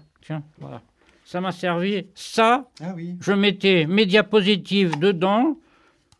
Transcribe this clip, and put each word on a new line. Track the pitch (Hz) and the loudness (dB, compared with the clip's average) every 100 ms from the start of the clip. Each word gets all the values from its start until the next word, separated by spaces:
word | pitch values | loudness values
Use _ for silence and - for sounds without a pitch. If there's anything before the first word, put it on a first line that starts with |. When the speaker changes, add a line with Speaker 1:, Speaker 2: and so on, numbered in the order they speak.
| - _ | -12 _
Speaker 1:
Tiens, | _ 156 147 _ | _ -12 -12 _
voilà. | 143 123 - _ _ _ _ | -16 -16 -18 _ _ _ _
Ça | 180 | -8
m'a | 185 | -6
servi, | 175 185 170 190 202 202 | -6 -4 -2 -2 -4 -6
ça, | - - - 226 247 262 _ | -16 -8 2 4 2 -2 _
Speaker 2:
Ah | 165 180 | -12 -10
oui. | 170 180 | -10 -8
Speaker 1:
je | 175 | -2
mettais | 196 202 196 196 180 151 | 2 2 2 2 2 2
mes | 196 208 | 2 4
diapositives | 208 208 220 190 208 147 196 185 151 | 2 2 2 2 0 0 0 0 0
dedans, | 185 180 185 208 294 285 _ _ _ _ _ _ | 0 0 0 2 0 -2 _ _ _ _ _ _